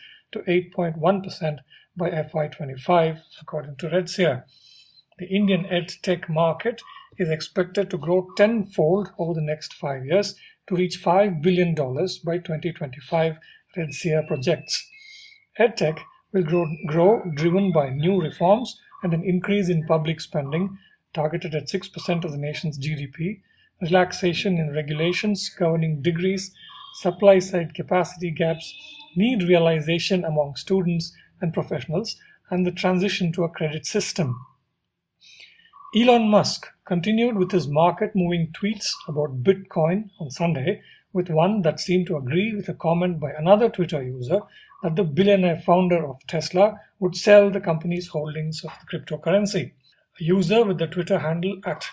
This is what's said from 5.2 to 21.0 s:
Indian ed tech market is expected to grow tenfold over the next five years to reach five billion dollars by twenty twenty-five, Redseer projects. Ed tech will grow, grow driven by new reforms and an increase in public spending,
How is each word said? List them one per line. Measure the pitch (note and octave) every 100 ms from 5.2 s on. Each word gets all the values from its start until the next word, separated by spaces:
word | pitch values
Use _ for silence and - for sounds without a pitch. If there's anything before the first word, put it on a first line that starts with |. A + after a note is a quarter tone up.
| F3+
Indian | G3 G3+ F#3 F3+
ed | F3+ E3+ -
tech | - F3 -
market | D#3+ E3 D#3 A#3 A#3+ - - - -
is | E3
expected | D#3 - G3 F3+ G3+ F#3+
to | E3+
grow | D3+ F#3 F#3 -
tenfold | G#3+ A#3 F#3+ - D#3 G3 F#3+ -
over | E3 D#3+
the | D3+
next | D3+ - -
five | D3 C3+ C3
years | F#3+ G3 - - _ -
to | F3+
reach | F3+ -
five | F3+ F#3 G#3 D#3+
billion | E3+ F3+ F3 D#3
dollars | C3 C3 F#3 -
by | E3 F3
twenty | E3+ D#3 E3+
twenty-five, | - C#3+ C#3+ - E3 D#3+ D#3 - - _ -
Redseer | D#3 B2+ E3+ D#3 D#3
projects. | C#3+ C3 D#3+ - - - - - - - _ _ -
Ed | G#3 G#3+
tech | D#3 D#3 - _ _
will | G3
grow, | D#3 F3 D#3+ D#3+ D3
grow | D#3+ F3+ A#3 F3+ C#3+
driven | E3+ F#3 G3
by | D#3+ C#3
new | C3+ E3 G3
reforms | D#3 - F3 A3 B3 - _ -
and | F#3
an | E3
increase | F#3+ F3+ F#3+ G3+ F3+
in | E3 D#3
public | D#3+ D#3 D#3+
spending, | - D#3+ C#3 D#3+ G3 - _ _